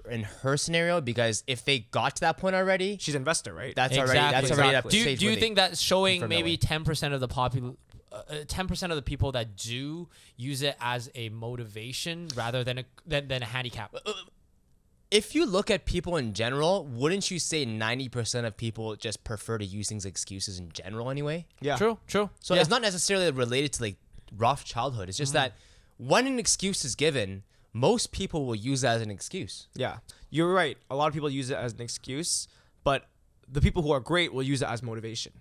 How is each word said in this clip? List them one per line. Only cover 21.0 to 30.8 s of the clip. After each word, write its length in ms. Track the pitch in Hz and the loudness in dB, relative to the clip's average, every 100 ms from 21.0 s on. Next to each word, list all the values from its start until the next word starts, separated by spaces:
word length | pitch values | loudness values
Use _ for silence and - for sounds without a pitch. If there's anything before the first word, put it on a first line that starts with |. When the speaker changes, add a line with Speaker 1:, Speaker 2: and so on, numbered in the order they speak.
| 123 | -6
Speaker 1:
anyway? 380 | 139 147 165 165 - | -4 -4 -4 -8 -6
Speaker 2:
Yeah. 160 | 139 139 | -2 2
Speaker 3:
True, 200 | 214 220 - | 2 0 -2
true. 220 | 196 208 - | -2 -2 -4
Speaker 1:
So 140 | - | 2
Speaker 3:
Yeah. 80 | 180 | 4
Speaker 1:
it's 80 | 156 | 6
not 120 | 247 | 4
necessarily 480 | 220 180 - 196 175 | 2 0 2 2 2
related 420 | 131 120 127 147 | 2 2 2 0
to, 100 | - | 0
like, 140 | 110 95 _ - - 98 | -4 -6 _ -20 -14 0
rough 260 | 113 143 | 2 2
childhood. 460 | - 120 131 120 92 | -2 -4 -2 -2 -6
It's 80 | 95 | -4
just 160 | 139 | 0
Speaker 3:
Mm-hmm. 120 | 151 131 | 2 0
Speaker 1:
that 120 | - - - - - | -2 -20 -20 -20 -6
when 300 | 120 190 262 | 4 4 4
an 100 | 254 | 2
excuse 480 | 202 - 190 190 135 | 2 0 0 -2 -4
is 80 | 107 | 0
given, 480 | 147 139 95 95 - _ _ | 2 2 -2 -6 -12 _ _
most 380 | 113 143 233 - | 2 4 4 0
people 340 | - 190 165 131 | -4 -4 -2 -2
will 100 | 110 | -2
use 260 | 117 139 | -2 0
that 140 | 123 117 | 2 2
as 40 | |
an 80 | 110 | 0
excuse. 580 | 95 - 190 101 - - - | -8 -8 -8 -8 -12 -12 -6
Speaker 2:
Yeah. 220 | 120 - - - - | -6 -6 -14 -20 -6
You're 240 | 143 170 | 0 4
right. 240 | 185 156 107 | 4 2 -2